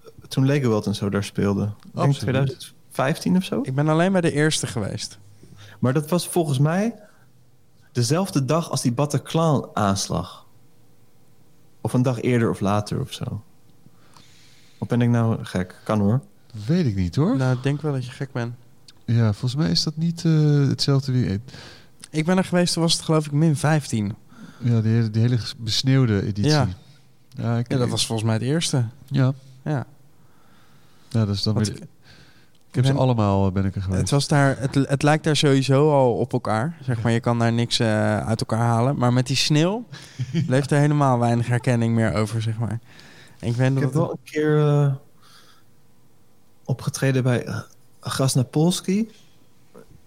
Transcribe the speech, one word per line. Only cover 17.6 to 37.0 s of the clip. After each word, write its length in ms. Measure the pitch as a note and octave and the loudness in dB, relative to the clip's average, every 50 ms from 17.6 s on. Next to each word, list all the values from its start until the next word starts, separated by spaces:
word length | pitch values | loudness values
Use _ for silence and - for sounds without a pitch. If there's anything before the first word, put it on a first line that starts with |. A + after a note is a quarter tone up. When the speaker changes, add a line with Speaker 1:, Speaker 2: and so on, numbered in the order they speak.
| B2+ | 0
Speaker 3:
denk 180 | C#3 C#3+ C#3+ | -2 -2 -2
wel 120 | D3+ D3+ C#3 | -4 -4 -4
dat 120 | C3 B2 | -4 -6
je 60 | B2 | -8
gek 220 | - - C#3 C3+ - | -10 -10 -10 -8 -6
bent. 220 | C3 A#2 A#2 A#2+ - - - - - - - - - - | -6 -6 -6 -8 -12 -18 -20 -20 -20 -20 -20 -20 -10 -4
Speaker 2:
Ja, 200 | - A#2 A#2 A#2 A2 G#2 | 0 2 4 4 2 2
volgens 220 | - - B2 A#2+ | 0 -2 -4 -2
mij 160 | C#3+ E3 E3+ | 0 0 0
is 120 | F3 D#3+ - | 0 0 0
dat 140 | E3 D3 | -2 -2
niet, 280 | D#3 E3 E3+ E3 E3+ - | -2 -2 -2 -2 0 0
eh, 440 | E3 D#3+ D3+ D3+ D3 D3 C#3+ C#3 C3 | 2 4 4 4 4 4 4 2 2
hetzelfde 440 | A#2 - - - C#3 C3+ - - B2+ | 0 0 0 2 2 0 0 0 0
wie-, 280 | B2+ A2 F2 F#2+ G#2 - - - - - - - - - - - - - - | 0 0 0 -2 -4 -6 -8 -18 -20 -20 -20 -20 -20 -20 -20 -20 -20 -16 -8
Speaker 3:
Ik 140 | - D#3 D#3 | -4 -4 0
ben 120 | F3 F#3 | 2 2
er 80 | F#3+ F3+ | 0 0
geweest, 280 | - F3 F3+ F3 E3+ - | 2 2 0 2 2 0
toen 100 | E3 E3 | 0 0
was 100 | E3+ - | 0 0
het 100 | - - | -2 0
geloof 240 | - D#3+ D#3 D#3 | 0 0 0 0
ik 60 | D3+ C#3+ | 0 0
min 240 | C#3+ E3 E3 C#3+ | 2 2 2 2
vijftien. 580 | B2+ - D3 D#3+ D3+ C#3 - - A2 G#2 G2 A2 - - - - - - - - - | 2 2 2 0 0 0 -2 -2 -2 -2 -2 -6 -8 -14 -20 -20 -20 -20 -20 -12 -4
Speaker 2:
Ja, 220 | - A#2+ A#2 A2+ | 0 0 2 2
die 120 | G#2+ A2 A2+ | 2 2 2
hele, 180 | A#2 A#2 A2 | 2 2 0
die 120 | G#2+ A2+ A2 | 2 2 2
hele 160 | B2 B2+ A2+ | 2 2 0
ges-, 160 | G#2 - - | -2 -4 -10
besneeuwde 640 | - A#2 G#2+ G#2 - - C3 C3+ C3+ C3 A2+ G#2 G2 - | -10 -6 -4 -4 -2 2 2 4 4 4 4 2 2 0
editie. 280 | - F#2+ G2+ G2+ D3 | -2 -2 0 2 2
Speaker 3:
Ja. 180 | D3+ D3 B2 F2+ F2+ - - - - - - - - - - - | 2 2 2 0 -4 -8 -14 -20 -20 -20 -20 -20 -20 -20 -20 -18
Speaker 2:
Ja, 300 | - - A2+ A#2 A#2 A#2 | -12 -8 -4 -2 -2 -2
ik, 120 | A#2+ - | -2 -2
Speaker 3:
Ja, 60 | C#3+ | -2
dat 80 | C3 A#2+ | -2 0
Speaker 2:
ik 60 | A2 A2 | 0 -2
Speaker 3:
was 140 | G#2+ - | -2 -4
volgens 200 | - A#2 A2 A2 A2+ | -2 -4 -2 0 0
mij 80 | A2 | 0
het 80 | A2 A#2+ | 0 0
eerste. 380 | B2+ D3 E3+ E3 - - C3+ A#2 A2 - - - | -2 -2 -2 -2 -2 -2 -2 -2 -2 -6 -12 -12
Speaker 2:
Ja. 260 | - C#3 C#3 C3 C3 C3+ - - - - - - | -6 -2 0 0 0 0 -4 -10 -20 -20 -12 -8
Speaker 3:
Ja. 240 | D3+ D3+ B2+ - - - - - - - - - - - - - - - - - - - - - - - - - - | -6 -4 -4 -6 -8 -14 -20 -20 -20 -20 -20 -20 -20 -20 -20 -20 -20 -20 -20 -20 -20 -20 -20 -20 -20 -20 -20 -12 -4
Speaker 2:
Ja, 160 | - A#2 A2 | 0 0 0
dat 100 | G2 G2+ | 0 0
is 80 | G2 - | -2 0
dan 120 | A2 G#2 | 0 0
Speaker 3:
Want 120 | A2+ G#2+ | 0 0
Speaker 2:
weer, 100 | G2+ - | -2 -4
Speaker 3:
ik, 60 | - - - - - - - - - - - - - - - - - - - | -8 -14 -20 -20 -20 -20 -20 -20 -20 -20 -20 -20 -20 -20 -20 -20 -20 -18 -8
Speaker 2:
ik 60 | - | -2
heb 100 | C3 B2+ | 0 2
ze 80 | C3+ C#3 | 2 2
Speaker 3:
ben, 80 | C#3+ | 2
Speaker 2:
allemaal, 460 | C3 C3 B2 A2+ G#2+ G2+ G2 G2 G2 | 2 2 2 2 2 2 2 2 2
eh, 60 | G2 F#2 | 0 0
ben 120 | G2 G2 | 0 -2
ik 100 | G2 F#2 | -2 -4
er 80 | G2+ F#2+ | -4 -4
geweest. 180 | F#2+ F#2 F2 | -4 -2 -2
Speaker 3:
het 100 | F2+ - | 0 0
was 180 | C#3+ C#3 C#3 - | 0 0 0 2
daar, 300 | D#3 C#3+ C#3 C3+ C3 - | 2 2 2 2 0 0
het, 160 | B2+ C3 - | -4 -2 0
het 280 | C#3+ C3+ - C#3 C3 - | 0 0 0 0 0 2
lijkt 220 | D3 D#3 D#3 - | 2 2 2 0
daar 120 | E3 D3 | 0 0
sowieso 540 | C#3 - C#3+ C#3 C3+ C3 B2+ C3+ C3+ D3+ D#3 D3 | 2 2 4 4 2 2 2 2 4 4 4 4
al 220 | C#3 C3 B2 A2 E2 | 4 4 2 2 0
op 140 | A#2 C3 - | -2 -2 -4
elkaar. 440 | B2 - A2 G#2+ A2 A#2+ E3 E3 - - | -4 -2 -2 -2 -2 -2 -4 -6 -8 -6
Zeg 200 | C3 B2 A#2 | -6 -4 -2